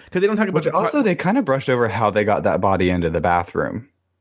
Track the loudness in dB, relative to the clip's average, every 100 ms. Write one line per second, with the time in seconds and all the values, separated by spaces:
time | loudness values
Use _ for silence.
0 | -8 -2 0 0 0 0 0 0 0 0
1 | 0 0 0 0 0 -2 0 0 0 0
2 | 0 2 0 0 0 0 0 2 2 2
3 | 0 0 0 0 0 -4 -4 -6 -12 _
4 | _ _